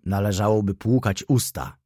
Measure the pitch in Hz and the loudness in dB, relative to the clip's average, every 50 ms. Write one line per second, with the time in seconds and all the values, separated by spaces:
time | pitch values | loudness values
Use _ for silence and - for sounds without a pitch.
0 | - 90 98 101 101 104 98 95 101 107 107 107 104 98 95 - - 113 123 127 | -4 -2 -2 0 0 0 0 0 2 2 2 2 2 0 -2 -2 0 2 2 2
1 | - 104 95 - - - 139 117 - - - - 64 - - _ _ | 2 0 -2 -2 0 0 0 2 0 -2 -6 -8 -10 -10 -12 _ _